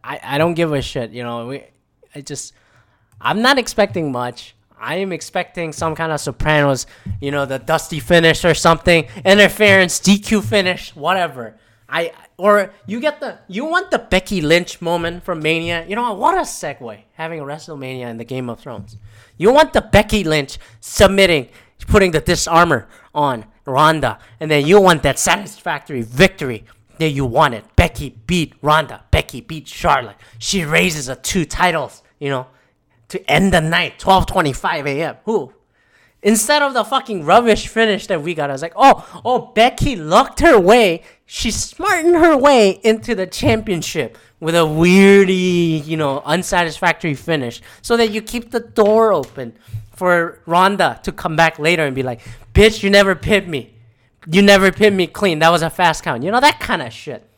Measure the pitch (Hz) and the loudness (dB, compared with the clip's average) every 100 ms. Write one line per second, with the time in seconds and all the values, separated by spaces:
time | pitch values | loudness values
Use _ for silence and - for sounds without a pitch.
0 | 123 135 - 143 170 170 170 143 127 139 | -12 -14 -6 -2 -2 0 -2 -2 -6 -8
1 | 117 120 120 117 120 139 - _ _ _ | -10 -10 -10 -10 -10 -14 -16 _ _ _
2 | _ 147 135 143 - _ _ _ _ _ | _ -20 -14 -14 -16 _ _ _ _ _
3 | _ _ 113 185 247 269 240 - 202 185 | _ _ -4 0 2 0 -2 -2 -2 -2
4 | 156 123 123 120 - _ _ _ 117 170 | -4 -4 -8 -10 -20 _ _ _ -8 -6
5 | 196 165 - 185 180 - 160 151 165 156 | -6 -8 -8 -8 -8 -8 -10 -6 -6 -4
6 | 165 151 - - 151 151 143 131 - - | -6 -4 -6 -4 0 2 2 -2 -6 -16
7 | - - 139 143 139 131 110 156 - 156 | -12 -10 -6 -6 -4 -6 -2 -4 -4 -12
8 | - 170 165 151 175 151 170 160 - 170 | 2 4 4 2 0 2 2 2 2 0
9 | 151 - 190 202 196 - 208 196 180 - | 0 -4 2 4 4 4 4 4 2 0
10 | 185 202 - 214 190 214 185 180 - - | 2 2 2 -2 0 -2 -2 -6 -12 -6
11 | 147 185 170 131 113 _ _ _ _ 151 | -2 -2 -2 -6 -16 _ _ _ _ -6
12 | 170 - - - 196 208 190 _ - 226 | -6 -10 -20 -4 2 2 0 _ -12 -6
13 | 302 302 247 175 _ 190 311 349 370 - | -6 -6 -14 -14 _ -10 -4 -4 -2 -6
14 | - 185 185 190 151 170 175 - 170 170 | -2 -4 -2 -4 2 0 0 -8 -4 -4
15 | 165 175 180 165 151 165 170 170 165 208 | -4 -10 -10 -4 -2 -2 -4 -6 -6 -6
16 | 240 196 294 370 302 - 160 139 120 104 | -6 -2 -2 -2 -4 -10 -12 -12 -16 -16
17 | _ - 165 165 139 156 165 147 131 131 | _ -14 -12 -10 -12 -14 -14 -14 -12 -10
18 | 123 113 117 127 123 113 143 110 - - | -12 -12 -10 -10 -10 -12 -14 -16 -16 -20
19 | - - _ _ 185 277 311 226 - 196 | -20 -20 _ _ 2 4 2 0 2 0
20 | 214 214 160 156 135 - - _ - - | 2 -2 0 -2 -2 -12 -20 _ -14 2
21 | 196 196 190 156 120 - _ _ - 208 | 2 4 2 2 -4 -18 _ _ 0 2
22 | 185 160 - 170 - 165 170 127 - _ | 4 0 -2 -4 2 4 4 0 -4 _
23 | _ 147 143 120 107 _ - 131 151 160 | _ -2 -2 -2 -12 _ -4 2 2 2
24 | 127 104 - - 156 147 143 202 190 160 | -2 -6 -18 -12 -2 0 4 6 6 4
25 | 143 131 - 180 190 - 180 147 - 135 | 0 -2 -2 -2 -4 -12 -10 -10 -8 -10
26 | 113 123 185 - 139 110 - _ _ - | -8 0 0 0 -8 -8 -14 _ _ -4
27 | 160 139 131 127 135 113 - - 175 - | -4 -2 -2 2 0 0 -2 0 0 -2
28 | 143 - - 175 151 _ 143 151 131 110 | -14 -14 -4 -4 -4 _ 0 0 0 -12
29 | _ 160 - 123 - 160 147 - 175 139 | _ -2 -2 -14 -14 -16 -14 -4 0 0
30 | 117 101 - 113 - 196 151 165 180 156 | -2 -18 -20 -14 -6 -4 -2 0 0 -4
31 | 127 131 - 190 156 - 180 165 123 - | -10 -10 -6 -4 -4 -2 -2 -2 -8 -14
32 | _ _ 143 135 131 _ _ _ _ _ | _ _ -6 -6 -8 _ _ _ _ _
33 | _ 185 - 175 190 180 156 175 156 - | _ -12 -2 0 2 2 2 -2 -4 -6
34 | - 190 - 190 156 - 185 156 143 139 | 2 2 2 0 -2 -4 -6 -4 -4 -4
35 | 160 110 - 220 127 _ _ _ _ _ | -6 -8 -4 -4 -4 _ _ _ _ _
36 | _ _ 202 220 - 294 285 247 214 269 | _ _ 0 0 2 0 2 -2 -2 -4
37 | 262 202 147 202 240 202 - 220 226 190 | -4 -6 4 4 4 0 -2 0 0 0
38 | - 180 151 160 143 135 165 196 269 - | -4 -4 -4 -4 -4 -6 -8 4 4 4
39 | - - 226 254 - - 240 254 285 220 | -2 -10 -4 -4 -2 2 2 2 -4 -4
40 | 156 196 269 - 320 240 180 240 208 165 | 2 2 2 2 6 6 6 6 4 0
41 | - _ _ - 226 - - - 381 359 | -10 _ _ -6 -4 -4 -10 -6 -2 0
42 | 320 339 339 285 285 262 202 185 220 220 | 2 4 4 6 4 6 4 2 0 0
43 | 220 214 185 - 220 220 220 175 - 165 | -2 -6 -6 -4 0 0 -2 -6 -4 -6
44 | 117 - _ _ 160 170 160 156 175 190 | -8 -10 _ _ -2 0 2 2 4 6
45 | 196 196 190 185 180 175 170 160 147 160 | 8 6 4 2 0 0 0 -2 -4 -4
46 | 147 139 143 170 180 185 170 160 180 160 | -4 -4 -2 -4 0 0 -2 -2 -2 -2
47 | 170 135 - 156 120 - - - - 233 | -4 -6 -4 -4 -4 -12 -20 -20 -2 0
48 | 226 214 220 240 233 240 233 - 208 214 | 0 -2 -8 -10 -8 -10 -6 0 2 4
49 | 226 180 131 - 120 - - - - - | 2 0 -4 -12 -14 -14 -18 -18 -16 -4
50 | 180 175 170 - - 175 190 196 160 117 | 0 2 0 -8 -2 2 2 2 -2 -2
51 | - 160 175 156 165 156 151 170 147 131 | -10 -8 -6 0 0 2 0 0 -2 -2
52 | 127 117 - - - - 214 214 196 202 | -6 -8 -14 -20 -4 4 4 4 2 4
53 | 196 180 - 208 175 147 110 _ _ _ | 4 0 0 -2 -2 -10 -10 _ _ _
54 | _ _ - 170 202 196 190 - 208 196 | _ _ 0 4 6 6 4 2 2 2
55 | 170 - 202 156 165 170 160 - 190 - | -4 -2 -2 2 2 2 -2 0 0 0
56 | 175 120 156 233 285 - - 185 123 - | -6 -6 -2 2 2 2 -6 -6 -6 -14
57 | - 113 _ | -16 -16 _